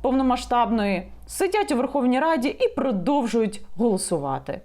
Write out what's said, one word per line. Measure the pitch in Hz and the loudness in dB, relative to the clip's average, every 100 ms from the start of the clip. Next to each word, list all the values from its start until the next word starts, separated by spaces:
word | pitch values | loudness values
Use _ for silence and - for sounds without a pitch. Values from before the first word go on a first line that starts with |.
повномасштабної, | 294 262 262 247 - 240 226 226 202 185 - - - | 0 2 2 0 0 2 2 2 0 -2 -4 -16 -14
сидять | - 381 415 403 | -2 0 0 2
у | 240 | 0
Верховній | 262 294 247 254 | 0 2 2 2
Раді | 320 320 254 | 2 2 0
і | - 508 | 0 0
продовжують | - 277 196 175 285 233 226 214 - - - | 0 0 0 2 2 2 0 0 -4 -10 0
голосувати | 233 190 - 165 139 135 135 190 | 2 2 0 -2 -2 -4 -6 -12